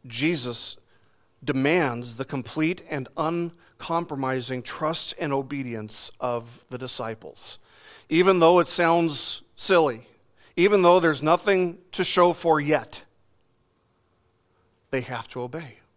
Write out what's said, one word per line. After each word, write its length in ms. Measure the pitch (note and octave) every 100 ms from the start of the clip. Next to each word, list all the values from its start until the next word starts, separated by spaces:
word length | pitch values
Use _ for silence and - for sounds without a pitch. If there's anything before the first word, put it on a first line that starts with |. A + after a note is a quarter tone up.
| B2+
Jesus 680 | A2+ D#3 E3 B2 A#2 - - _ _ _ _ _ _
demands 720 | C3+ C3+ C#3 F3 C#3+ A#2+ A#2+ A2+
the 80 |
complete 580 | C3+ C#3 A#2+ D#3+ D#3+ F#3 -
and 200 | D3 F#3+ -
uncompromising 1400 | D#3 E3+ E3+ - _ _ - E3+ E3+ C#3 C3 C3 A#2 B2+
trust 520 | B2 - D#3 E3 - -
and 160 | D#3+
obedience 760 | C#3 C3+ C#3+ B2+ A2+ G#2+ - - -
of 460 | B2 A#2+ A#2 - _
the 80 | B2+
disciples. 800 | B2+ - A2+ A2 D#2+ - - - _ _ - - _
Even 300 | D#3+ F#3 F#3
though 200 | E3 F3+
it 100 | E3+
sounds 760 | - E3+ E3+ E3 C#3 - - - -
silly, 500 | - F3+ D3+ A2+ - _ _ _ _ -
even 240 | F#3 G#3
though 200 | F3 F3+
there's 220 | E3 D3
nothing 560 | D3+ E3+ - F#3+ F3+ E3+ _
to 140 | -
show 280 | F3+ - F3
for 260 | E3 E3+ D#3
yet, 460 | C#3+ D3 A2 - - _ _ _ _ _ _ _ _ _ _ _ _ _ _ _ _ _ _
they 120 | C3+
have 260 | B2 A#2+ -
to 120 | B2+
obey. 380 | B2 D3+ D3 - _